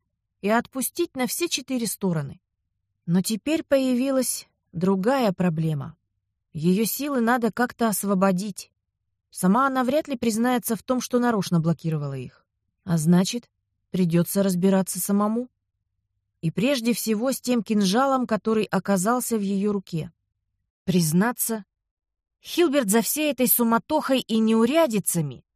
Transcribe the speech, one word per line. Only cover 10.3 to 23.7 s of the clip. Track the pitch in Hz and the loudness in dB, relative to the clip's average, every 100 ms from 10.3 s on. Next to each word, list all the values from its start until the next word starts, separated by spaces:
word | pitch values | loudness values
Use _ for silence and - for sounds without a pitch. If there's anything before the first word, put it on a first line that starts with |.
| 214 240 247 - 226 | 0 0 0 -2 -6
в | |
том, | - 254 | -2 -4
что | - 240 | 0 0
нарочно | 240 220 - 170 | 2 0 0 0
блокировала | 160 160 165 156 143 135 | 0 -2 -2 -4 -6 -8
их. | - - _ _ _ _ | -12 -16 _ _ _ _
А | - 165 | -2 0
значит, | 156 180 196 240 - _ _ _ _ | 4 4 4 -4 -10 _ _ _ _
придётся | 180 175 170 170 196 | -2 2 2 2 0
разбираться | 196 175 196 190 185 185 | 0 2 2 2 0 -4
самому. | - 202 208 226 254 _ _ _ _ _ _ _ _ _ | -2 0 0 -2 -6 _ _ _ _ _ _ _ _ _
И | 165 | -6
прежде | 170 247 269 233 | 0 0 0 0
всего | 226 220 214 262 | -2 -2 -2 -2
с | 247 | -4
тем | 247 240 | -2 -2
кинжалом, | 208 208 190 220 277 262 233 | 0 0 2 2 2 0 -2
который | 220 220 220 - | -2 -2 -2 0
оказался | 190 - 196 196 247 - 220 | -2 0 0 0 -2 -2 -4
в | |
её | 196 196 208 | -2 -2 -2
руке. | 202 - 165 170 _ _ _ _ _ _ _ | -4 -6 -8 -8 _ _ _ _ _ _ _
Признаться, | - 180 160 170 226 240 - 220 - _ _ _ _ _ _ _ | 0 2 4 2 2 0 -4 -6 -10 _ _ _ _ _ _ _
Хилберт | - - 339 285 202 | -6 0 2 2 2
за | 226 | 2
всей | - 294 302 | 2 0 -2
этой | 254 247 | 2 2
суматохой | - 233 | 2 2